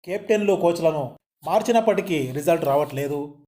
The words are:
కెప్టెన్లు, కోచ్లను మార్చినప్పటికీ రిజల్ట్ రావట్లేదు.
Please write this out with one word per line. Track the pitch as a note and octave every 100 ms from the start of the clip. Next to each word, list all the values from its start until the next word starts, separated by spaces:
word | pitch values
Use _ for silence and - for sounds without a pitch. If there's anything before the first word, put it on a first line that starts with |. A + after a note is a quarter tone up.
కెప్టెన్లు, | F3 G3+ G3+ G#3+ G3+ F#3
కోచ్లను | E3+ E3+ D#3+ D#3 B2+ - _ _ D#3+
మార్చినప్పటికీ | G3+ G#3+ A#3 A3 F#3+ F#3+ D#3+ B2+ C#3
రిజల్ట్ | D3 E3 D3+
రావట్లేదు. | C#3 C#3+ C3+ C#3+ C#3+ D3 -